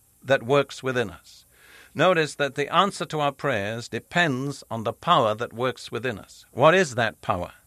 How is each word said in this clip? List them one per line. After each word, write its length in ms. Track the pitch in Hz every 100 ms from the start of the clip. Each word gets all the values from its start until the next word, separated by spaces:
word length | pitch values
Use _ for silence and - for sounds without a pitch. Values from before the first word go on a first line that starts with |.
| _ _
that 200 | - 135
works 400 | 120 143 135 -
within 280 | 131 123 107
us." 360 | 80 - - _ _ - - -
Notice 400 | - 170 170 151
that 220 | - 143 131
the 140 | 143
answer 360 | 165 196 - 165
to 140 | 156
our 120 | 143
prayers 560 | 139 147 113 101 113 117
depends 720 | 113 - 175 170 127 139 - -
on 140 | 113
the 80 | 110
power 420 | 110 - 170 113
that 200 | 110 120
works 360 | 110 127 120 -
within 280 | 120 127 101
us. 260 | - - -
What 240 | - 147
is 200 | 180 170 120
that 260 | 113 78
power? 300 | - 98 87 -